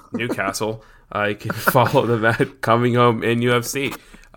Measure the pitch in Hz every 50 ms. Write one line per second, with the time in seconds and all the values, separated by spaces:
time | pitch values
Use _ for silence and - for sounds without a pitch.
0 | - - - 220 117 120 - 107 95 98 98 - 110 107 110 117 - - - -
1 | _ - - 101 104 104 104 - - 113 98 110 - - - 131 117 110 - 135
2 | 107 110 120 110 107 117 113 - 139 - - _ - 117 113 117 120 123 117 123
3 | 120 120 113 113 - 113 120 120 120 123 123 120 117 - - 139 139 120 - -
4 | - - - - - - -